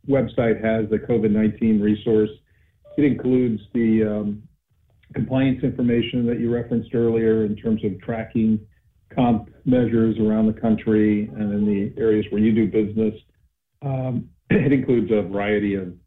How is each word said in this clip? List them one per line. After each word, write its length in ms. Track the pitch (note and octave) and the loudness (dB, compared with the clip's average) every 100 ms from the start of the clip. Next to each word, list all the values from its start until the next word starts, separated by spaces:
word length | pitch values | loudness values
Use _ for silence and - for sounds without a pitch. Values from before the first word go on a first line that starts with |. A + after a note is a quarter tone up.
| - | 0
website 540 | C3+ A#2 - A#2 G2+ | 0 0 -2 0 0
has 260 | A2 A2+ G#2 | 0 -2 -2
the 80 | G#2+ | -4
covid 320 | - A#2 G#2+ | 0 0 2
nineteen 500 | G#2 A2 - A2+ G#2+ | 2 0 0 0 2
resource. 500 | G#2 G#2 A#2 G#2+ G#2+ - _ _ _ _ - - | 2 0 2 2 0 -4 _ _ _ _ -8 0
It 60 | |
includes 580 | C#3+ A2+ B2+ B2+ A#2+ G#2+ - | 0 0 0 2 2 -4 -6
the, 300 | A#2+ A2+ A2 | -2 2 2
um, 400 | G#2+ G#2 G#2 G#2 - _ _ _ _ _ _ | 0 -2 -4 -8 -14 _ _ _ _ _ _
compliance 500 | - - C3 C3+ B2 | -6 -2 0 0 0
information 640 | C#3 A#2 A#2+ A#2 A2+ B2+ A#2 | -2 0 0 0 0 -2 -2
that 120 | A#2 | -2
you 140 | A#2 | -2
referenced 400 | A#2+ A#2 A#2 A2 | -2 -2 -4 -2
earlier 480 | A#2+ A#2 A2+ A2+ A2 | -2 0 2 2 2
in 100 | G#2+ | 0
terms 280 | G#2 A#2 G#2+ | -2 -2 -2
of 160 | G#2+ F#2 | -2 -6
tracking 600 | - A2+ A2 A#2+ A2 G#2+ - _ _ _ _ | -8 -8 -4 0 2 0 -4 _ _ _ _
comp 360 | - B2 A2 - - | -2 0 0 -4 -8
measures 520 | C#3 B2+ A2 A2+ A2+ A2 | 0 2 2 2 2 2
around 280 | G#2+ A2 A2 | 0 2 0
the 120 | A2 | 0
country 680 | A#2 G#2+ - G#2+ G#2+ G#2 G#2+ | 0 0 2 2 4 2 -2
and 160 | G#2+ G#2 | -6 -4
in 140 | G#2 | -2
the 360 | G#2 G2+ G#2 - | 0 0 -4 -2
areas 240 | A2+ G#2+ G#2 | 0 0 0
where 120 | G#2 | 0
you 120 | A2 | 2
do 180 | A2 G#2 | 2 2
business. 420 | A2 G#2 G#2+ A2 G#2 _ _ _ _ _ _ | 0 0 0 -2 -4 _ _ _ _ _ _
Um, 460 | C#3 C3 C3 A#2+ - _ | -6 -4 -4 -6 -8 _
<clears throat> 100 | _ | _
it 200 | - C3 | 0 4
includes 400 | C3+ B2+ A#2+ G#2 | 2 2 0 2
a 120 | G#2+ | 0
variety 500 | F#2 G2+ G2+ G#2 G#2 | 0 -4 -2 0 0
of 200 | G2 F2+ F2 | -4 -6 -14